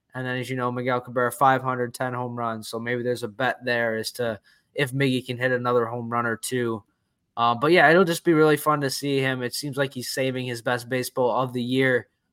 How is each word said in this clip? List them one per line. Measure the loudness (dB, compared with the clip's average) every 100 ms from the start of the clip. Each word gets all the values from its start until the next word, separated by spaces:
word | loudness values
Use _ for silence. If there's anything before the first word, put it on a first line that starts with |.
| _ -10
And | -6
then, | -6
as | -4
you | -4
know, | -2
Miguel | -2 -2 -2
Cabrera, | -2 -2 0
five | 4 4 4
hundred | 0 -4 -4
ten | -4 -6
home | -6 -8 -6
runs. | -6 -6 -8
So | -8
maybe | -4 -2
there's | -2 -4
a | -6
bet | -2 -2 -2
there | -2 0 0 -2
as | -6
to | -6 -6 -6 _ _ _
if | -4 -2
Miggy | 0 0 0 -4
can | -2
hit | 0
another | 0 2 2 0
home | -4 -4
run | -2 -2
or | -2
two, | -4 -2 -2 -4 -8 _ _ _ _ 0
uh, | 0 2
but | 4
yeah, | 6 8
it'll | 6
just | 4 2 2
be |
really | 4 6 4
fun | 2 0
to | 0
see | -4 -2 0
him. | 0 -2
It | -4 -6
seems | -6 -2
like | -4
he's | -4 -6
saving | -2 -2 -2 -6
his | -4
best | -2 -2 -2
baseball | -4 -2 0 0 2
of | 0
the | -2
year, | 0 2 4 2 -2 _ _